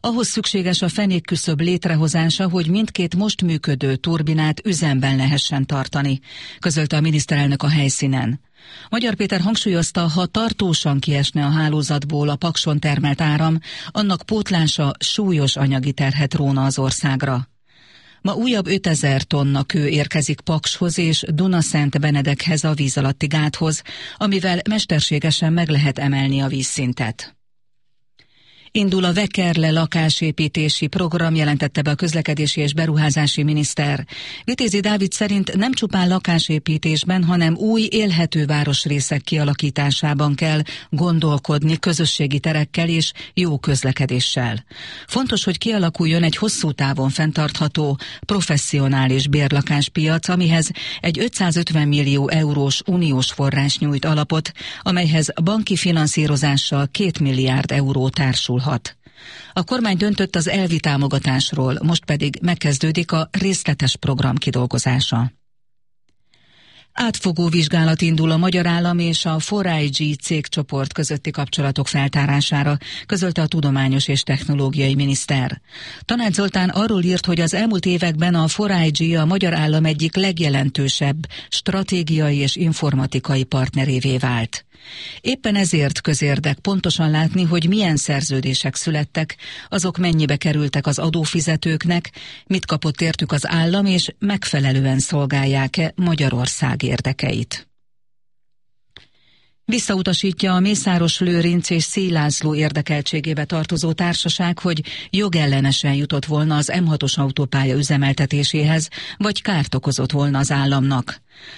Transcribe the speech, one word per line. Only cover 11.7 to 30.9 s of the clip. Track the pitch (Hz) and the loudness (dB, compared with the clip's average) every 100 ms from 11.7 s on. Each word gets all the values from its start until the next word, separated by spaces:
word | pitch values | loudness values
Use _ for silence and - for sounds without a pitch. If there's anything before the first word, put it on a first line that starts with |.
| 151 135 143 143 151 147 | 0 0 -2 -2 -2 0
a | 143 | 0
Pakson | 170 - 165 147 | -2 -2 0 0
termelt | 151 143 147 139 | 0 0 0 0
áram, | 156 151 160 160 - - - | 2 2 2 0 -4 -16 -8
annak | 214 202 175 | -2 0 -2
pótlása | - 214 202 175 151 - 143 - | -2 -2 0 2 2 0 -2 -2
súlyos | - - 196 156 135 143 | -4 -2 0 2 2 2
anyagi | 139 135 139 | 2 2 -2
terhet | 135 135 139 139 | 0 0 0 0
róna | 165 139 135 | 0 0 2
az | 135 135 | 0 0
országra. | 131 - 147 131 139 127 131 _ _ _ - - - - | -2 0 -2 0 -2 -4 -6 _ _ _ -20 -20 -20 -8
Ma | 196 | -4
újabb | 220 247 214 180 | -2 0 0 0
ötezer | 196 185 156 143 135 | 0 0 0 2 0
tonna | - 143 139 139 | 0 0 2 0
kő | 139 175 147 | 0 0 0
érkezik | 151 143 160 139 143 | 0 0 -2 -2 -4
Pakshoz | - 156 - - 175 180 | -2 -2 -2 -2 -2 0
és | 165 156 - | 0 0 0
Dunaszent | 151 190 175 147 151 143 143 | 0 2 2 2 0 0 0
Benedekhez | 151 147 139 139 170 156 | 0 2 0 -2 -2 0
a | 160 | 0
víz | 151 139 147 | 0 -2 0
alatti | 135 139 147 | -2 -2 -2
gáthoz, | 156 151 - 160 151 - - - - | 0 0 0 -2 -2 -8 -16 -14 -4
amivel | 208 196 185 175 - | 0 0 0 -2 0
mesterségesen | 214 - 156 - 147 160 - 160 | -2 0 0 2 0 0 0 2
meg | 170 160 | 2 2
lehet | 143 147 131 | 2 2 0
emelni | 139 139 135 135 | 0 0 0 0
a | 135 | 0
vízszintet. | 135 131 - 123 123 113 113 - _ _ _ _ _ _ _ _ _ _ _ _ - - | -2 -4 -2 -2 -2 -4 -6 -14 _ _ _ _ _ _ _ _ _ _ _ _ -20 -6
Indul | 220 196 190 | 0 2 2
a | 180 | 2
Vekerle | 175 202 - 175 165 160 | 2 0 0 0 2 2
lakásépítési | 160 160 170 156 - 160 151 151 170 151 - | 2 2 2 0 0 -2 0 -2 0 0 0
program, | 151 | -2